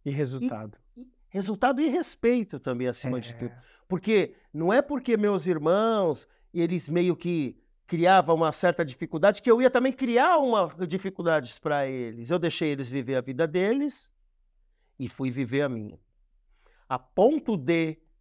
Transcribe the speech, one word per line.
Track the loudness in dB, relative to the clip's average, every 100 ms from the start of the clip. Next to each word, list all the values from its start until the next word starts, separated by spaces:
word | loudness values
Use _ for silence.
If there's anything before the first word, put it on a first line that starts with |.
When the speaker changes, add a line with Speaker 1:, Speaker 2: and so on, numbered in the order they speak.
| -6
Speaker 1:
E |
resultado. | -2 -4 -4 -6 -8 -12 -18 _ -20
Speaker 2:
e, |
e | -20 _ _
resultado | -8 -4 0 2 2
e | 0
respeito | 0 -4 -2 0 0 -2 -6
também, | -6 -2 -2
acima | -4 -4 -6
de | -8
Speaker 1:
É. | -10
Speaker 2:
tudo. | -10 -12 _ _ -6
Porque | -4 2 2 2 -4 _
não | -4 2
é | 2
porque | 2 -2 0 2
meus | 2 0 0
irmãos, | 0 2 2 2 2 0 -2 -8 _ _
eles | -4 -2 -2 -2
meio | 0 0
que | 0 -2 -2 -4 -8 _ _ -6
criavam | 2 6 6 6 2
uma | 2
certa | 0 0 0
dificuldade, | -4 -6 -8 2 2 4
que | 4
eu | 6
ia | 6
também | 4 0
criar | -2 0 4 4 4
uma | 4 2 0 -2 -6
dificuldades | -4 -6 -4 0 0 -2 -6
pra | -2 -2 -2
eles. | -4 -8 -8 -4
Eu | -2
deixei | 0 -2 -2
eles | -2 -4
viver | -6 -2 -4
a |
vida | -4 -2 -2
deles | 0 0 0 -2 -6 -18 _ _ _ _ _ _ _ _ -12
e | -10
fui | -6 -6
viver | -4 -4 -2
a | -2
minha. | -4 -10 -16 _ _ _ _ _ _ _ _ -8
A | -8
ponto | _ 2 4 2 -2 -4
de | 0 0 0 -6 _ _